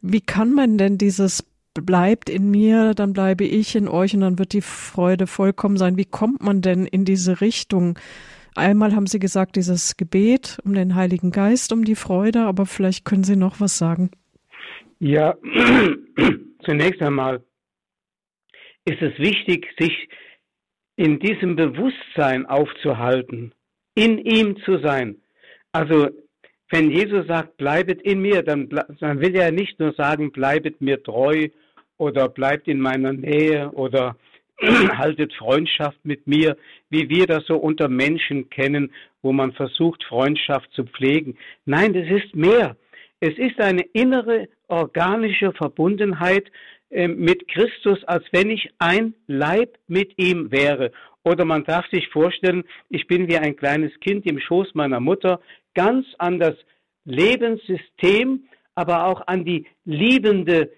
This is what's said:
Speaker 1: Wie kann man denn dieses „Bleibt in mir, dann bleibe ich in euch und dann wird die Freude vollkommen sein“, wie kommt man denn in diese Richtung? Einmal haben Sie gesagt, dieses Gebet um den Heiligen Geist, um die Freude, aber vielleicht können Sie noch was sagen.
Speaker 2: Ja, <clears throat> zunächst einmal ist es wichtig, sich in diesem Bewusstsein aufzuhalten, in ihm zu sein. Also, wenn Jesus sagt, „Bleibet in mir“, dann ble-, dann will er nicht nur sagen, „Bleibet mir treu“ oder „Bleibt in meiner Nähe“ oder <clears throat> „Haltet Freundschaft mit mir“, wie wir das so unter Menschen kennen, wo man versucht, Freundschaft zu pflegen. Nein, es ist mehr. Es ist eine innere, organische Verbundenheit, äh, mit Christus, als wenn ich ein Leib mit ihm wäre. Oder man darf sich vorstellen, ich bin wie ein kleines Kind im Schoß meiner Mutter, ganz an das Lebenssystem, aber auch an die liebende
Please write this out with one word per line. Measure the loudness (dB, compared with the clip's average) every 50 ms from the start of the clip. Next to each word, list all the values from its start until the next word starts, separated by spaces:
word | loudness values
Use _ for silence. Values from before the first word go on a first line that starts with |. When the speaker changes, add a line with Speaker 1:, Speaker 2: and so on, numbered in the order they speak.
Speaker 1:
Wie | -2 0 0 0
kann | 0 0 -2 0 2 4 4
man | 4 4 4 4 4
denn | 4 2 2 2
dieses | 2 0 2 2 0 0 0 -2 -8 _ _ _ _ _ _
„Bleibt | -8 -2 2 2 4 4 4 2 0 -2 -6
in | -2 0 0 2
mir, | 4 4 4 4 4 4 4 2 2
dann | 0 -2 -2 0
bleibe | 0 0 0 2 0 0
ich | 0 0 0 -2 0 0
in | -2 -2 0
euch | 0 0 0 2 2
und | 2
dann | 2 2 0 0
wird | -2 -2 -2
die | -4
Freude | -4 -4 -12 -14 -16 -10 -4 0 2 2 2 0 0
vollkommen | -4 -2 0 0 0 0 0 0 0 0
sein“, | 2 2 2 2
wie | 0 -2
kommt | _ -2 -2 -2 0 -2 -2 0
man | 0 0 2
denn | 2 2 2 0 0
in | 0 0 0 2
diese | 2 0 0 2 0 0 0
Richtung? | 0 -2 -2 -2 -6 _ 0 0 2 0 -2 -4 -10 -20 -20 -20 -20 -20 -20 -20 -20 _ _
Einmal | 0 2 2 4 4 4 4 2
haben | 2 0
Sie | 0 -2 -2
gesagt, | -2 -2 0 0 -2 0 _
dieses | -2 0 0 0 -2 -2 -4 -4
Gebet | _ -8 -2 0 2 4 4 4 2 0 -6 -16 -8 -4
um | -2 0
den | 0 0 0 0
Heiligen | 0 0 0 0 0 0 -2
Geist, | 0 2 2 2 2 2 0 -2 -2
um | 0 2
die | 0 0
Freude, | -2 -2 -2 -2 0 2 2 2 2
aber | 0 0 0 0 -2
vielleicht | -4 -2 -2 -2 0 -2 -2 _
können | -2 0 2 2
Sie | 2 2
noch | 2 2 0 0 0
was | -2 -2 0 0
sagen. | 0 0 0 0 -2 -2 -4 _ _ _ _ _ _ _ _ -20 -20 -20 -20 -20 -20 _ _ _
Speaker 2:
Ja, | 0 2 2 4 4 2 0 -2 -8 -4 0 2 4 6 6 6 4 4 0
<clears throat> | -4 -8 -12 _ 0 2 2 2 0 -6 -18 -20 _ -6
zunächst | -4 0 2 2 0 0 0
einmal | -2 -2 -2 -2 -2 -2 -4 -6 _ _ _ _ _ _ _ _ _ _ _ _ _ _ _ _ _ _ _ _ _ _ _ -20 -20 -20 _ _ _
ist | -6 -4 -2
es | -4 -4 -2 0
wichtig, | 0 0 0 0 0 0 -2 -2 -2 -10 -6 -2
sich | -2 -2 -2 -4 -10 -12 -18 -20 -20 -20 -20 _ _ _ _ _ _ _ _ _ _ _ _
in | 0 2 2 2 2
diesem | 0 -2 -2 -2 -2 -2 0
Bewusstsein | 0 0 -2 0 -2 -2 -2 -2 -4 -14 -12 -4 -2 0 0 0 -2 -4
aufzuhalten, | 0 0 0 0 0 -4 -6 -4 -4 -4 -2 0 0 0 0 -2 -6 -10 -12 -12 -14 _ _ _ _ _ _ _ _ _
in | 2 4 4 4 2
ihm | 0 2 2 2 2 2 -2 -6 -2
zu | -2 0 0
sein. | 0 0 -2 -2 -2 -6 -8 -14 _ _ _ _ _ _ -20 _ _ _
Also, | _ -4 0 2 4 4 4 2 0 -8 -20 _ _ _ _ -20 _ _ _ _
wenn | 0 2 2 4
Jesus | 4 2 0 0 0 -2 -2 -2
sagt, | -4 -4 -4 -6 _
„Bleibet | _ -4 -2 0 0 0 -2 -4 -4 -2
in | -2 -2 0
mir“, | 2 2 2 2 0
dann | 0 -2 -4 -4 -4
ble-, | -6 -6 -6 -6 -10 -8
dann | -4 -4 -2 0
will | 0 0 2
er | 2 0 0 0
nicht | -2 -4 -6 -6 _
nur | -4 -4 -2
sagen, | -2 -2 -2 -2 -2 -4 -6 -4
„Bleibet | -4 -2 0 0 0 -2 -4 -8 _
mir | -2 -2 -2 -2 -4
treu“ | -8 -4 0 0 2 2 0 -2 -4 _ _ _ _ _ _ _ _ _
oder | _ -6 -4 0 0 -2 -2
„Bleibt | -2 -4 -2 -2 -2 -2 _ -4
in | -2 -2
meiner | 0 -2 0 -2 -2 -2 -4
Nähe“ | -6 -4 -2 0 2 2 2 0 0 -2 -6 -6
oder | -6 -6 -2 0 0 -2 -2 -6 _ _ _ _ -20 _ _ _ -4
<clears throat> | 2
„Haltet | 2 4 4 4 2 0 0 -2 -2 -2 -2 -4 -6 -6
Freundschaft | -10 -2 0 0 0 0 -2 -4 -4 -4 -6 -8 _ _
mit | -8 -8 -8 _
mir“, | 0 2 2 2 2 0 -4 _ -20 -20 -20 _ _
wie | -4 -2 -2 0
wir | 2 2 2
das | 2 2 -2 0
so | -2 -2
unter | 0 0 -2 -2 0 0 -2
Menschen | 0 0 0 0 0 -2 -2 -4 -4 -6 -6 _
kennen, | -6 -4 -2 -2 0 -2 -2 -4 -6 -16 -20 _ _ _ _
wo | -2 0
man | 0 0 -2 -4
versucht, | -6 -8 -6 -2 0 0 0 -2 -4 -12
Freundschaft | -6 -2 -2 0 0 0 -2 -2 -2 -4 -4 -4 -8 _
zu | -10 -10
pflegen. | -10 _ -2 0 0 0 0 -2 -4 -14 _ -18 -20 -20 _ _
Nein, | -2 0 2 2 2 0
es | 0 -2 0 -2 -2 -2
ist | -4 -4
mehr. | 0 4 4 6 4 4 0 -4 _ _ _ -20 -20 -20 _ _ _
Es | -4 -4 -2
ist | -2 -4 -4 -2 0
eine | 0 0 0 0 -2 -2 _
innere, | 0 2 2 2 0 0 0 -2 -2 -2 -6 _ _ _ _
organische | -2 -2 -2 -2 _ -2 0 0 0 0 -2 -2 0 0 0 0 -2
Verbundenheit, | -2 -6 -6 -2 0 0 0 2 0 0 -2 -2 -2 0 2 2 2 0 -4 _ -20 -20 -20 -20 _ _ _
äh, | -4 -2 -2 -2
mit | -2 0 2 2 2 2 0 -10
Christus, | 0 0 0 0 0 -2 0 0 0 0 0
als | -2 -2 -2 -2 0 0
wenn | 0 2 2
ich | 0 -4 -6 -10 _ _
ein | 0 0 2 2 0 -2 -6 _ _
Leib | _ -4 -2 0 0 2 0 0 -2 -4 _ _ _
mit | -2 -2 -2 -2 -4 -2
ihm | 0 0 0 0 -2 -2
wäre. | 0 0 2 2 0 0 -2 -4 -6 -8 -20 -20 _ _ _
Oder | 0 2 2 2
man | 0 0 -2 -2
darf | -2 -2 -2 -2 -2
sich | -4 -4 -4 -4
vorstellen, | 0 0 0 2 0 0 0 0 0 0 -4 _ -16 -20 _ _
ich | -8 -8 -4
bin | _ 0 0 0 0
wie | 0
ein | 0 0 -2 -4
kleines | -2 -2 -2 0 0 -2 -4 -6 _
Kind | -4 -4 -4 -2 -2
im | -4 -6 -6
Schoß | -4 -2 0 -2 -2 -2 -4
meiner | -4 -2 -2 -2 -2
Mutter, | 0 0 -2 0 0 -2 -2 -2 _ _ -20 _ _ _ _
ganz | 0 0 2 2 0 -2 -4 -8 _
an | -4 -2 0 2
das | 0 0 0 -2 _ _ _ _ _ _ _ _ _
Lebenssystem, | -8 -2 0 2 2 2 2 0 -2 -2 -4 -4 -6 -6 -6 -6 _ _ _ 2 2 2 2 2 0 -2 -4 -6 _ -20 _ _ _ _
aber | -8 -4 -2 0 0 0
auch | 0 -2 -4 -4
an | -4 -4 -4 -2
die | -2 -4 -4 -6 -10 _ _ _
liebende | -8 -4 -2 2 2 2 2 2 2 0 2 2 2 2 2 2 0 -6